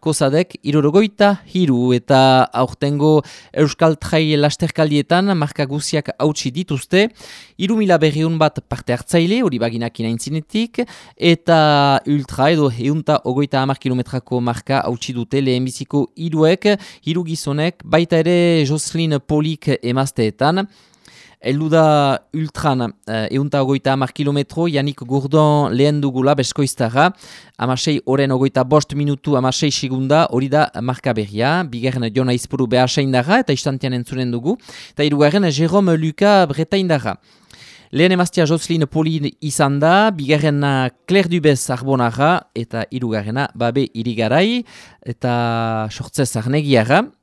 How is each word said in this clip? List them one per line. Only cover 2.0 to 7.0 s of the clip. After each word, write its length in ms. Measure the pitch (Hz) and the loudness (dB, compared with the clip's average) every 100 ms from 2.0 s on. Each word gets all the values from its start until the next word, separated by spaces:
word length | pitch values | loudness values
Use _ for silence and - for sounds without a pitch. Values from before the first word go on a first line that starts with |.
| - 135 135 127 127 | 4 4 6 6 2
aurtengo 680 | 117 127 - 143 147 151 156 - - - - | 0 -2 -2 -4 0 2 2 0 -16 -12 -2
Euskal 340 | 147 - 165 156 | 0 2 0 0
Trail 480 | - 160 156 151 | -2 -2 0 2
lasterkaldietan 880 | 147 - 165 - 160 147 139 175 196 180 | 0 0 -6 -2 0 0 0 0 2 0
marka 240 | 147 - 139 | -2 -4 -4
guziak 400 | 147 - 156 - - | -4 -4 -4 -4 -2
hautsi 340 | 147 151 135 | -2 -2 -6
dituzte, 540 | 127 185 139 - 180 | -6 -6 -6 -2 0